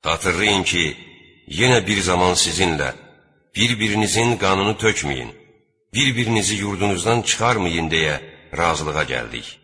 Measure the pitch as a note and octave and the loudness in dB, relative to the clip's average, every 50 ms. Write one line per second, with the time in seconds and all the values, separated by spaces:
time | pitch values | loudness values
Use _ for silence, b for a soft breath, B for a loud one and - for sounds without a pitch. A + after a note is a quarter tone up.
0 | - D#2+ E2 E2 - F#2+ F2 F2 G#2 G#2+ G2+ F#2+ F2+ - F#2 F2 E2 D2+ - - | -2 -2 -2 0 0 -2 0 2 2 2 2 2 0 0 0 0 0 -2 -4 -8
1 | - - - - - - - - _ - C#2 E2 A2+ B2+ B2+ A#2 F#2 F#2 G#2 G2 | -16 -20 -20 -20 -20 -20 -20 -20 _ -10 -2 0 4 4 4 4 4 2 0 0
2 | F#2 F2+ F2+ F2+ F2+ F#2 F2+ E2+ - F2 D#2 E2+ F#2+ F2 D#2+ D2 C#2+ B1+ - - | 2 2 2 4 4 4 4 2 0 0 0 0 0 0 0 0 -2 -4 -4 -8
3 | - - - _ _ _ _ _ _ _ _ G2+ A2 A#2+ A#2+ G#2 G#2+ G#2+ G#2 G#2+ | -16 -20 -20 _ _ _ _ _ _ _ _ -2 0 0 0 0 0 0 0 0
4 | G#2+ G2 F#2 A2 A#2 A#2+ A#2 G#2+ G#2 F#2+ F#2+ F#2+ G2 G#2 G#2+ - A2 A2 G2 - | 0 0 2 2 2 2 2 2 2 2 2 2 2 0 0 2 0 0 0 0
5 | D#2+ D2 C#2 B1+ A#1+ A1+ - - - _ - _ _ _ _ _ _ _ - A2+ | -2 -4 -4 -6 -8 -12 -14 -18 -20 _ -20 _ _ _ _ _ _ _ -2 0
6 | C#3+ C3+ B2 A#2 B2 A2 A#2 G#2+ F#2+ F#2+ G#2+ G2 G2+ G2+ G2+ F2 G2 G2+ G2 F2+ | 0 0 2 0 0 0 0 0 0 0 -2 -2 -4 -4 -2 0 0 0 0 0
7 | E2+ A2 A#2 A#2 G2+ - - - A2 A#2 A#2+ - F2+ F2 E2 E2+ E2 D#2 E2 D#2+ | 0 2 0 2 2 -2 -2 0 2 0 2 2 0 0 0 -2 -2 0 0 0
8 | D#2 D#2 D2 C#2 - - - - - - - C#2 E2+ E2+ D#2+ D2 D#2 D2+ D2 D#2 | 0 0 -2 -4 -6 -14 -20 -20 -18 -14 -4 -2 0 0 0 0 -4 -4 -2 -2
9 | D2+ B1+ C2 B1 A#1 A1 A1+ A#1+ - - - _ | -2 -2 -4 -6 -6 -8 -10 -12 -12 -14 -18 _